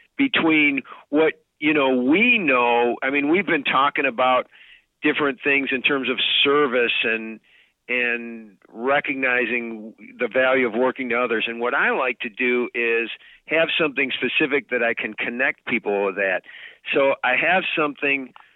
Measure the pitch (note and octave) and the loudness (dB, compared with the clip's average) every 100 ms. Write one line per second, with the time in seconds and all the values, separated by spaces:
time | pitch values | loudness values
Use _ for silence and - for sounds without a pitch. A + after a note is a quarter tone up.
0 | _ - C3+ - E3 D#3 D3 C3+ - - | _ 0 0 2 2 4 4 0 -6 -16
1 | - C#3+ D#3 - _ _ D3+ D3+ C3+ B2+ | -2 2 2 0 _ _ 0 2 2 2
2 | B2 F3 A#3+ A#3 D#3 B2+ A#2+ A#2+ A#2+ A#2 | 4 4 4 4 2 2 4 4 2 0
3 | C3 C#3+ C#3+ F3+ D#3+ D#3+ B2+ D3 C#3 D3+ | -2 0 2 2 2 -2 0 2 2 0
4 | C#3 A#2 B2+ B2+ - - - - _ _ | -2 0 2 2 0 -12 -20 -20 _ _
5 | D3+ C3+ C#3+ B2 D3 C#3 C3 C3 - C#3 | -2 0 -2 -2 0 0 0 -2 0 0
6 | B2+ A#2+ - - C#3+ D3 C#3+ B2 A#2 - | -2 -2 0 2 2 2 2 2 0 0
7 | A#2+ A2+ A2 A2 _ _ _ _ - B2 | -2 -4 -6 -14 _ _ _ _ -6 -4
8 | A#2+ A#2 A#2 A#2 A2 F#2 - G#2+ B2+ C#3+ | -2 -4 -8 -14 -18 -20 -20 -6 0 0
9 | D3+ C3+ C3 B2 A#2 A#2+ A#2 A2+ G#2+ - | -2 -4 -2 0 -2 -4 -6 -10 -12 -18
10 | G#2+ A#2 B2 C3 C3 C3 B2 A2 B2+ A#2+ | -20 -8 -2 0 2 2 2 2 0 -2
11 | B2+ A#2 B2 A2+ A2+ A#2 A#2+ C#3 G#3+ G#3+ | -4 -2 -2 -2 -4 -4 -2 0 0 0
12 | B2+ A#2+ A#2+ G2+ B2 B2 A#2+ A#2+ A#2 A#2 | -2 -4 -8 -2 0 0 0 -2 0 0
13 | A2+ - - - - D#3 D#3+ - D#3 B2+ | -2 -8 -18 -20 -4 0 0 0 -2 -2
14 | C3 - B2+ - D3+ C#3 A2 B2 A#2 A2+ | -4 -2 -2 0 0 0 -2 -2 -2 -2
15 | A2+ G#2 B2+ A#2+ C#3 D3+ - A#2 G#2 G2+ | -6 -6 -6 -2 -2 -4 -4 -4 -2 0
16 | G2+ F#2+ F#2+ F2+ - - - - - D3 | 0 0 -2 -2 -6 -18 -20 -14 -4 2
17 | C#3 C3 B2 B2+ D3+ F#3 - E3+ D3 C3+ | 2 2 0 0 2 0 0 -2 -2 -2
18 | C#3+ C#3 B2+ - - | -2 -2 -4 -16 -20